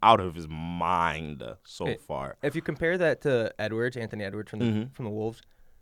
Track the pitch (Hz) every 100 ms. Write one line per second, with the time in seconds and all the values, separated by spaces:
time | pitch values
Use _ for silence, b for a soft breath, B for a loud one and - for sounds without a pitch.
0 | 104 107 92 80 78 80 82 87 85 90
1 | 85 78 78 69 60 55 - - 87 110
2 | - - - - 143 151 170 147 165 185
3 | 165 123 147 123 110 - 107 110 123 127
4 | 113 107 98 104 104 107 120 107 123 135
5 | 113 107 110 117 - - - -